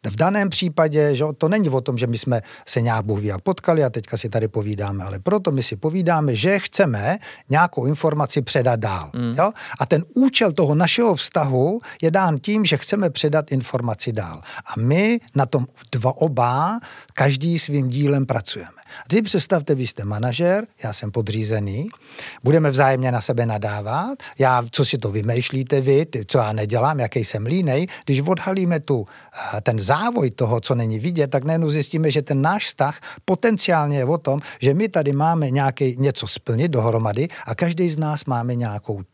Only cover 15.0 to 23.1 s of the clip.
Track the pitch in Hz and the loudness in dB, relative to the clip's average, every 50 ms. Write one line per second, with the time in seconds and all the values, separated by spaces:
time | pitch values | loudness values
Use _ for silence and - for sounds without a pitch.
15 | 202 220 240 233 - - _ 143 135 123 - 135 123 - _ - - - - 123 | 4 2 2 0 -2 -2 _ -2 0 2 0 -2 -2 -4 _ -18 -12 -6 -6 0
16 | 107 127 131 - 160 160 135 123 120 120 123 139 160 185 220 240 - - - - | 0 0 2 2 0 0 2 2 2 2 2 0 0 -2 -2 -6 -8 -14 -20 -20
17 | - _ _ - 135 143 139 131 147 170 170 156 - - 147 143 131 127 123 139 | -20 _ _ 2 2 2 2 2 0 0 0 0 0 0 0 0 0 0 0 0
18 | 147 139 143 139 135 - - - - - - 104 87 - - - - - - - | 2 2 2 2 0 0 -2 -4 -4 -6 -8 -8 -10 -14 -20 -20 -20 -20 -20 -20
19 | - - 165 220 220 196 - 180 - - 196 165 143 - 151 131 127 113 - - | -6 0 0 0 2 2 2 2 2 2 2 0 2 0 -2 0 -2 -4 -6 -6
20 | 101 101 104 107 117 127 117 135 170 175 185 208 226 - _ _ - 110 104 - | -6 -6 -4 -2 -2 -2 -2 0 0 0 0 0 -2 -8 _ _ -10 -8 -6 -6
21 | - 104 95 117 110 98 107 113 110 104 110 107 101 101 98 120 165 226 - _ | -8 -4 -4 -4 -2 -2 -4 -4 -2 -2 -2 -2 -2 -4 -6 -6 -8 -8 -10 _
22 | - - - - - - - - - 127 151 165 156 143 131 131 139 131 135 127 | -20 -20 -16 -16 -14 -14 -16 -2 2 4 4 4 4 4 4 4 4 4 4 2
23 | 131 127 | 0 0